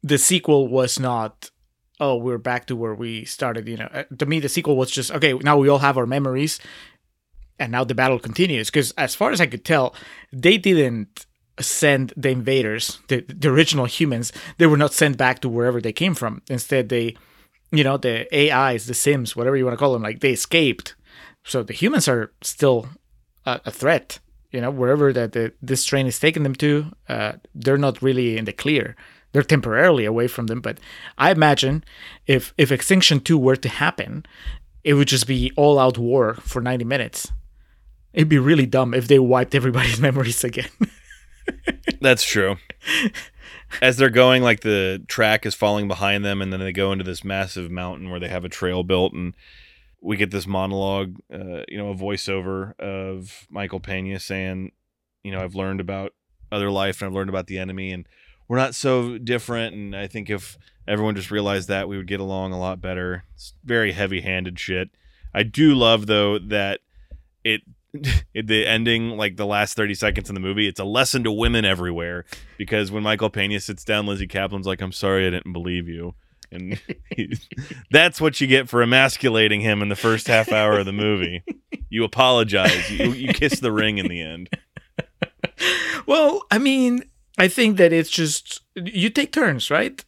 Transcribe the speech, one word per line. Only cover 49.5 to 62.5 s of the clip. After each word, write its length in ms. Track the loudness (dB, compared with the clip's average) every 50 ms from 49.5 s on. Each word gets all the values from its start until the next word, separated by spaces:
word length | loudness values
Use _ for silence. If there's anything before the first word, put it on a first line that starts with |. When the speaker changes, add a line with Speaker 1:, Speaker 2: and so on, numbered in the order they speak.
| -20 -20 -20 _ _ _ _ _ _ _
Speaker 2:
we 160 | -8 -6 -2
get 140 | -2 -2 -2
this 160 | -2 -6 -6
monologue, 680 | -4 -4 -2 -2 -2 -4 -4 -4 -2 -2 -4 -6 -6 -10 -16 -20 _ -16
uh, 300 | -14 -14 -12 -12 -12 -12 -12
you 80 | -12
know, 140 | -10 -8 -8
a 40 | -8
voiceover 840 | -8 -6 -6 -6 -6 -6 -6 -6 -6 -4 -6 -6 -8 -8 -10 -12 _
of 680 | -10 -10 -8 -8 -8 -10 -10 -12 -14 -18 -20 -20 -20 _
Michael 300 | -12 -10 -10 -8 -8 -10
Pena 380 | -8 -8 -8 -6 -6 -6 -8 -10
saying, 520 | -8 -8 -8 -6 -6 -6 -8 -8 -10 -12 _ _ _ _ _ _ _ _ _ _ _
you 100 | -12 -8
know, 100 | -8 -8
"I've 120 | -8 -6
learned 260 | -6 -6 -6 -6 -6
about 340 | -6 -8 -8 -8 -10 -12 _ _ _ _ _ _ -14 -8
other 200 | -6 -4 -2 -2
life, 320 | 0 0 -2 -2 -4 -6 -8
and 60 | -8
I've 60 | -6
learned 160 | -6 -6 -4
about 160 | -6 -6 -8
the 120 | -8 -10 -10
enemy, 340 | -8 -8 -10 -10 -10 -10 -10
and 140 | -12 -14 _ _ _ _ _ -20 _ _
we're 100 | _ -2 -2
not 160 | -2 -2 -4
so 440 | -4 -2 0 0 2 0 -2 -6 -10
different, 560 | -6 -4 -4 -4 -4 -6 -6 -6 -6 -6 -8
and 200 | -12 -12 -12 -10
I 120 | -10 -12
think 240 | -10 -10 -12 -8 -6
if 260 | -8 -8 -8 -14 -20 _ _ _ _ _ -6
everyone 280 | -4 -2 0 0 -2 -2
just 140 | -4 -6 -4
realized 380 | -4 -2 -2 0 -2 -2 -2 -4
that, 200 | -4 -4 -4 -6
we 100 | -8 -10
would 80 | -8
get 140 | -8 -8 -6
along 320 | -6 -6 -6 -6 -6 -6